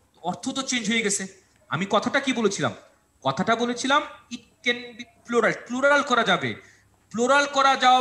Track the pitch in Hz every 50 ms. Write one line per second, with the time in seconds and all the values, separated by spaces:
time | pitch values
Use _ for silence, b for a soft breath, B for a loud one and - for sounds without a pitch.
0 | _ _ _ _ - 175 175 - - 254 262 269 262 - 254 240 220 185 233 226
1 | 208 196 196 - 190 190 - - _ _ _ _ _ - 123 151 190 196 233 202
2 | - 240 - 277 277 269 254 240 226 190 - - 143 117 95 - - _ _ _
3 | _ _ _ _ - - - - 185 220 233 233 240 240 240 - - 254 277 302
4 | 294 - - - - _ 240 240 - _ _ _ - 247 240 240 240 240 233 208
5 | 240 - _ _ _ - 240 233 214 190 160 - - - 240 254 262 285 285 285
6 | 269 - 247 233 220 190 180 156 143 117 101 B B B B B B B _ _
7 | _ _ - 220 240 254 277 285 285 285 277 277 269 269 269 214 247 254 254 254